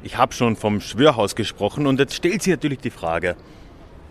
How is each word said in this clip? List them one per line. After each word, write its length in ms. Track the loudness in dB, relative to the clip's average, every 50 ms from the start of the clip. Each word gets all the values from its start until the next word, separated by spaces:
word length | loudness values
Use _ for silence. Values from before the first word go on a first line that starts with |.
Ich 140 | -14 -10 0
habe 160 | 0 0 0
schon 240 | 2 0 0 0 0
vom 240 | 0 0 0 0 0
Schwörhaus 560 | -4 -6 0 4 4 4 6 4 0 0 0
gesprochen 500 | -4 -4 -6 -4 -2 -2 -2 0 0 0
und 140 | 2 2 2
jetzt 140 | 2 0 -2
stellt 280 | -2 -2 0 0 0
sich 100 | 0 0
natürlich 260 | 0 0 0 -4 -4 -4
die 100 | -6 -10
Frage, 480 | -8 -6 -4 -2 -2 0 -2 -2 -4 -4 -10 -20 -20 -20 -20 -20 -20 -20 -20 -20 -20 -20 -20 -20